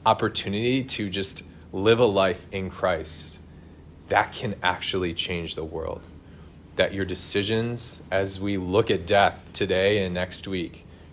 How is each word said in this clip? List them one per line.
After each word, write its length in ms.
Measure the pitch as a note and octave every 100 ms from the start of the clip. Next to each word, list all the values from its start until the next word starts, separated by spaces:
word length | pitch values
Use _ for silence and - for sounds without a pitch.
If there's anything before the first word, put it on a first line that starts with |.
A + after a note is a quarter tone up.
opportunity 800 | A2 A2 A2 - G#2 G2+ A#2+ C3
to 240 | B2+ - G#2
just 360 | G2 F#2+ - - - -
live 260 | F#2+ G#2 A#2
a 80 | A#2+
life 400 | G2 F#2+ F2+ -
in 180 | G2 F#2
Christ, 680 | - F#2+ E2 D#2 - - - - - - - - - -
that 240 | G2+ -
can 220 | - A#2 G2
actually 520 | F2+ F2+ - F#2+ F2+
change 400 | E2+ - F2 D#2+
the 100 | -
world. 420 | D#2+ D#2+ D#2+ - - - - - - - - -
That 160 | F2+
your 120 | G2
decisions, 1000 | F#2 F#2 - G2+ G2 A2 A#2 A#2+ - - -
as 280 | F#2+ G2 F#2+
we 200 | G2+ G2
look 320 | F2+ G2 -
at 160 | G2 E2+
death 440 | G2+ F#2 - -
today 520 | - G2 F#2 G2 G#2+
and 100 | F#2
next 320 | F2+ F2+ - -
week, 400 | F#2+ - - - - -